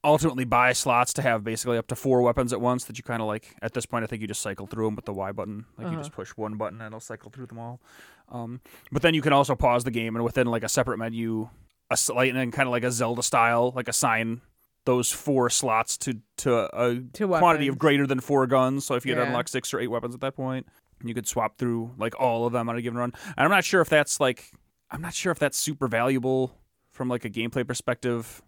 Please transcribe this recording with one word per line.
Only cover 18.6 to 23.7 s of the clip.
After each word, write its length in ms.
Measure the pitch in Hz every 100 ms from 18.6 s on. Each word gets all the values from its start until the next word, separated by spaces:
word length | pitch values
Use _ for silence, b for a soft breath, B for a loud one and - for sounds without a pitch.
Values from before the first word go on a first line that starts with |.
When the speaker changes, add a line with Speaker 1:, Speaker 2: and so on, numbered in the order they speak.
| 127 139 -
Speaker 1:
So 100 | 123
if 100 | 131
you 80 |
had 80 | 123
Speaker 2:
Yeah. 60 | 131
Speaker 1:
unlocked 220 | 120 127
six 220 | 131 -
or 60 | -
eight 80 | 120
weapons 240 | 117 120 123
at 60 |
that 140 | 135 -
point, 300 | 131 131 - b _ _
you 100 | 120
could 140 | 117 107
swap 300 | 123 110 _
through, 320 | 123 117 113 127
like, 200 | 113 -
all 280 | 127 117 117
of 60 |
them 140 | 120 117
on 60 | 117
a 60 |
given 160 | 120 120
run. 160 | 123 - B 139
And 80 | 147
I'm 60 |
not 120 | 196
sure 160 | -